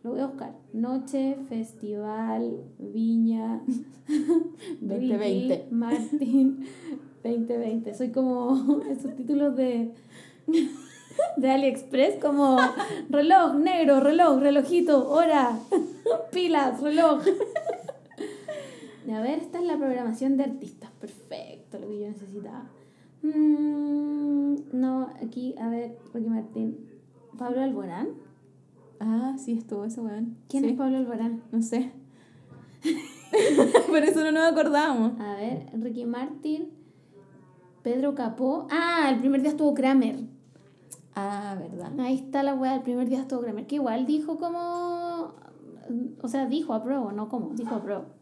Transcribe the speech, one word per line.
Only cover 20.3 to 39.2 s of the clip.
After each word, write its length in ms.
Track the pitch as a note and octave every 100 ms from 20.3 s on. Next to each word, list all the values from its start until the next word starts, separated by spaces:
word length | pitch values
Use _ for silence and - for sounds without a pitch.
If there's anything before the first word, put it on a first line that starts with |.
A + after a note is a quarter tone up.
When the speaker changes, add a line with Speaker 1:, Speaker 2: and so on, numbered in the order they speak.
| C4+
Speaker 1:
de 60 |
artistas. 480 | C#4 - - - - -
Perfecto, 800 | G#3 - - - - - - G#3
lo 80 | G3+
que 120 | G#3
yo 60 | G#3
necesitaba. 560 | G3+ G3 G3+ G#3 B3 - - - _ - _
Mm, 1300 | D4+ D4+ D4+ D4 D4 D4 D4 D4 D4 D4 D4 C#4+ C#4+ C#4+ C#4
no, 360 | B3+ C4 C4 B3+ - A3+
aquí, 300 | B3 B3+ -
a 80 | A3+
ver, 280 | A#3 A#3 - -
Ricky 160 | A#3 A3+
Martin. 480 | A3 - A3 A3+ - - - _ _ - A3+
¿Pablo 260 | B3 B3+
Alborán? 480 | C4+ G3+ F#3 F3 E4 - - - _ _ _ _ - -
Speaker 2:
Ah, 360 | A3 A3+ C4 C4+
sí, 140 | A#3+
estuvo 320 | A3+ - G3+ G#3+
ese 160 | A3+
weón. 360 | A3+ G#3 A#3 - -
Speaker 1:
¿Quién 160 | C4+
Speaker 2:
Sí. 80 | A#3
Speaker 1:
es 60 | B3+
Pablo 200 | C4+ C4
Alborán? 440 | B3 A3+ A3+ A3+ -
Speaker 2:
No 100 | A3+
sé. 280 | A3+ A#3 B3+ - - - - - - - - -
<laughs> 1040 | D#4 - - - - G#4+ A4 C#4+ - A#4 -
Por 160 | D#4
eso 200 | D4+ D#4+
no 80 | D#4
nos 120 | D#4 E4
acordamos. 680 | D#4 D#4 D4 D4+ B3 A3+ A#3
Speaker 1:
A 160 | G#3 G3+
ver, 300 | G#3+ C4 -
Ricky 320 | A3+ A#3 A3+ A#3+
Martin, 640 | A#3+ C4+ - D4+ D#4 - - - _ _ - - - - - - _
Pedro 320 | A#3+ B3+ C#4+
Capó. 540 | C#4 A#3+ - C4 D#4+ C#4+
Ah, 380 | D#4+ E4+ E4+ C#4+
el 80 |
primer 220 | A#3+